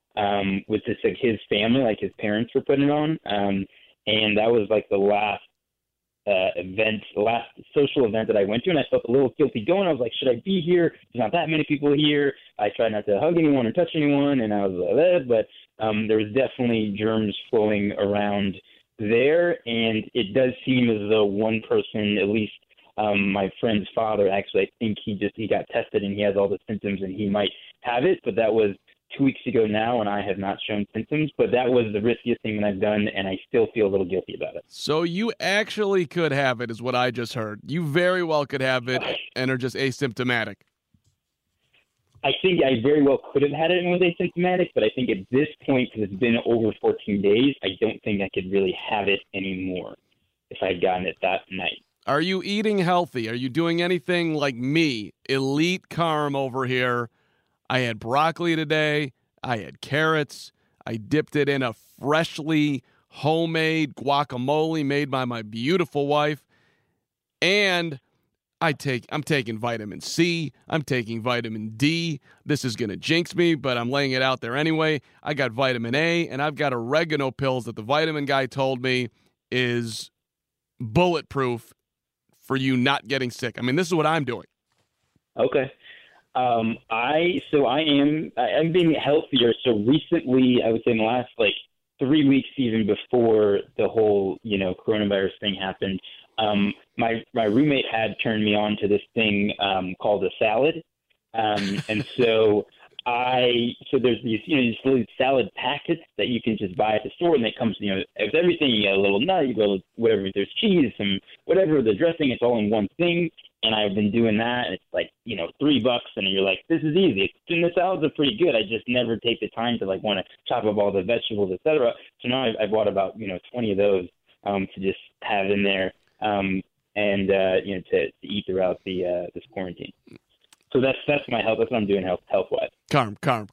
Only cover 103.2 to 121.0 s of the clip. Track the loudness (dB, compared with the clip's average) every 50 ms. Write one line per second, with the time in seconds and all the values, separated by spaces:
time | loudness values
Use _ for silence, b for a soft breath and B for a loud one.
103.2 | 0 0 2 2 4 4 2 2 0 -2 -4 -8 -10 -2 -2 2 2 2 2 2
104.2 | -2 -4 -4 -4 -2 0 2 2 2 2 0 -2 0 2 2 2 2 -2 -2 -2
105.2 | 0 2 2 2 2 0 _ -6 -6 -4 -4 -6 -4 -6 -6 -6 -6 _ _ -6
106.2 | -4 -2 -2 -2 -2 -2 -2 -2 -4 -6 -2 -2 0 0 0 -2 -2 -4 -8 -2
107.2 | 2 4 4 4 2 0 -2 -2 -2 -2 -2 -2 -4 -4 -2 -2 -4 -6 _ -4
108.2 | -4 -2 0 2 2 2 2 2 2 0 2 2 2 2 2 4 4 4 4 2
109.2 | 2 2 2 2 2 0 2 2 2 2 2 0 -4 _ _ 0 2 2 2 2
110.2 | 0 -2 -2 -4 -4 -4 -4 -2 2 4 4 4 4 2 0 -4 -2 -2 -2 -4
111.2 | B B B B B 2 2 4 4 4 4 2 4 2 2 2 2 0 0 2
112.2 | 0 0 0 2 2 2 2 2 2 2 2 2 0 0 _ _ 0 0 2 0
113.2 | 0 -2 _ _ -20 _ _ _ -4 -2 0 0 0 0 0 0 0 2 2 2
114.2 | 2 4 2 2 0 0 -2 -2 -4 -4 -6 -10 _ _ -4 -4 -4 -4 _ _
115.2 | _ -12 -8 -8 -8 -8 -6 _ 2 2 2 4 4 2 0 0 -4 -8 -8 -6
116.2 | -4 -2 0 2 2 2 0 -2 -2 _ -2 0 0 2 2 4 4 4 4 2
117.2 | -2 -2 _ _ _ -4 -2 0 0 0 2 0 0 0 0 0 -2 -2 0 0
118.2 | -2 0 0 0 0 2 2 2 0 0 -4 -6 -4 -2 -2 0 0 0 -2 -2
119.2 | -2 -4 -2 -2 -4 -8 -6 -4 -4 -2 -2 -2 -2 -4 -4 -4 -2 -2 -2 -2
120.2 | -4 B B B _ -4 -4 -2 0 0 0 2 0 2 2 0